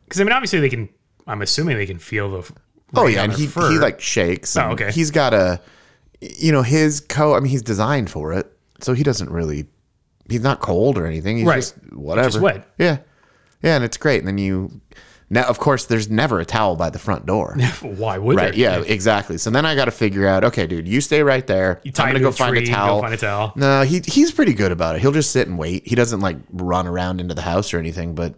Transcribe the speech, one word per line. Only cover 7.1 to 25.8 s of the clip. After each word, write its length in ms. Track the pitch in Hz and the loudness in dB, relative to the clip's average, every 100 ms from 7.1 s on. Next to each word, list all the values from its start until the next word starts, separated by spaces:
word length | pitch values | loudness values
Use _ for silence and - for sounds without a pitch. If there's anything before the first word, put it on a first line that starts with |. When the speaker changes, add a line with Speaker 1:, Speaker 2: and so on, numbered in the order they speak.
| 147 151 147 | 0 2 4
Speaker 2:
I 40 | |
mean, 100 | 139 | 2
he's 120 | 131 | -2
designed 480 | 113 101 107 143 98 | -2 -2 0 0 -2
for 220 | - 76 | -6 -4
it, 120 | 90 - _ _ _ | -4 -6 _ _ _
so 120 | - | -4
he 100 | 123 | 0
doesn't 280 | 143 120 87 | 0 0 -4
really, 360 | 85 80 73 73 _ _ _ _ _ - | -4 -4 -6 -10 _ _ _ _ _ -6
he's 140 | 117 | -2
not 180 | 113 123 | -2 -2
cold 380 | - 87 120 117 | -2 2 2 2
or 80 | 82 | -2
anything. 320 | 80 87 113 | -4 -4 0
He's 80 | 170 | 2
Speaker 1:
Right. 100 | 131 | 0
Speaker 2:
just 180 | 123 - - | -2 -10 -20
whatever. 360 | 53 71 104 127 | -14 -4 0 2
Speaker 1:
Just 120 | - | 2
wet. 280 | 190 98 - - | 0 0 -10 -2
Speaker 2:
Yeah. 200 | 170 143 - _ _ _ _ _ | 0 0 -6 _ _ _ _ _
Yeah, 140 | 160 151 | 0 2
and 80 | |
it's 120 | 117 - | 0 -2
great. 220 | 156 123 | 0 0
And 100 | 90 | 0
then 100 | 101 | -2
you, 420 | 98 95 95 - _ - - _ _ | -2 -2 -4 -10 _ -20 -20 _ _
now, 140 | 110 | 0
of 140 | 123 120 | 2 0
course, 280 | - 131 - | 2 0 0
there's 240 | 113 104 | -2 0
never 300 | 110 143 104 | 0 2 0
a 40 | |
towel 320 | 82 117 107 85 | -2 0 0 0
by 140 | 82 | -2
the 80 | - | -4
front 260 | - 87 | -4 -4
door. 320 | 73 104 78 - 123 | 0 -2 -2 -2 -2
Speaker 1:
<laughs> 100 | - | -2
Why 380 | 120 98 110 95 | -10 -6 -4 -2
would 180 | 107 95 | 2 2
Speaker 2:
Right, 160 | 92 | 2
Speaker 1:
there? 80 | 104 | 2
Speaker 2:
yeah, 160 | 120 90 | 2 2
Speaker 1:
Yeah. 60 | |
Speaker 2:
exactly. 540 | 82 107 101 104 - 85 | 0 0 2 2 0 -6
So 100 | 113 | 0
then 140 | 120 | 0
I 100 | 160 | 2
gotta 160 | 143 127 | 2 0
figure 360 | - 110 98 98 | 0 -2 2 2
out, 180 | 95 | 4
okay, 220 | 113 117 85 | 2 0 -4
dude, 200 | 85 85 | -4 -2
you 140 | 117 | -2
stay 220 | 143 151 | 2 2
right 240 | 147 131 - | 4 2 0
there. 340 | 95 92 90 | 0 0 -2
Speaker 1:
You 80 | 139 | -6
tie 120 | 135 | -2
Speaker 2:
I'm 40 | 135 | 0
gonna 80 | 131 | 2
Speaker 1:
him 20 | |
to 40 | |
Speaker 2:
go 40 | 131 | 2
Speaker 1:
a 40 | |
Speaker 2:
find 240 | 127 123 120 | 2 0 0
Speaker 1:
tree, 120 | 120 | 0
Speaker 2:
a 60 | |
towel. 220 | 110 101 104 | 0 2 0
Speaker 1:
go 60 | |
find 120 | 110 | -2
a 20 | 110 | -4
towel. 360 | 107 101 107 117 | -4 -2 -4 0
Speaker 2:
No, 260 | 139 139 | 2 4
he, 200 | 135 180 | 2 0
he's 260 | 175 - 330 | 0 4 4
pretty 200 | 320 247 | 4 2
good 180 | 120 98 | 2 0
about 240 | 85 82 80 | 0 -2 2
it. 40 | |
He'll 120 | 120 | 2
just 180 | 147 147 | 2 2
sit 180 | 131 113 | 0 0
and 80 | 87 | -2
wait. 280 | 78 90 | -4 -6